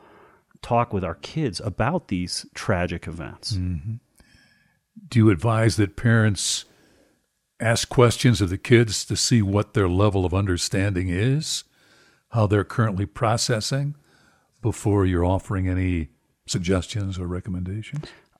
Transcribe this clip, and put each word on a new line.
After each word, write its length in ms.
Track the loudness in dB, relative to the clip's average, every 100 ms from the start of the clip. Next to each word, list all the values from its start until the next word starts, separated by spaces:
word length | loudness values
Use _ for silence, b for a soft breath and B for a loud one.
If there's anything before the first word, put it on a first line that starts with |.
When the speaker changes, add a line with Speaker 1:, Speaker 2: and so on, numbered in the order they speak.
| b b b b b _
Speaker 1:
Talk 320 | -2 0 0
with 100 | -2
our 120 | -4 -6
kids 440 | -10 -4 -4 -4
about 460 | -8 -2 -2 -2 -4
these 380 | -6 -4 -8 -12
tragic 540 | -10 -2 -2 -2 -6 -10
events. 460 | -12 -12 -12 -8
Speaker 2:
Mm-hmm. 420 | -4 -4 -4 -6 -10 -12 b b b b b b b _ -20 -2
Do 120 | 4
you 100 | 6
advise 460 | 4 0 2 2 2
that 180 | 0 0
parents 680 | 2 4 2 0 -4 -6 -8 b b b b b b _ _ _
ask 300 | -2 0 0
questions 520 | 4 4 6 4 4
of 80 | 0
the 80 | -2
kids 480 | 4 4 4 -2 -4
to 100 | -2
see 260 | 2 2
what 320 | 2 0 0
their 140 | 0 2
level 360 | 4 2 2 0
of 80 |
understanding 760 | 0 0 -2 -2 -2 0 0 -2
is, 540 | 0 0 0 -2 -8 -8 b b b b b b
how 180 | 0 2
they're 160 | 2
currently 420 | 0 -2 -2 0 -6
processing, 880 | -2 -2 0 0 -2 -2 -4 -4 -8 b b b b b _
before 440 | -4 -2 0 2 4
you're 200 | 2 2
offering 420 | 0 -2 -4 -2
any 400 | 0 0 -2 -4 _ _ _ -8
suggestions 680 | -4 0 0 0 -6 -6 -6
or 80 | -6
recommendations? 800 | -6 -6 -6 -6 -8 -8 -12 B B B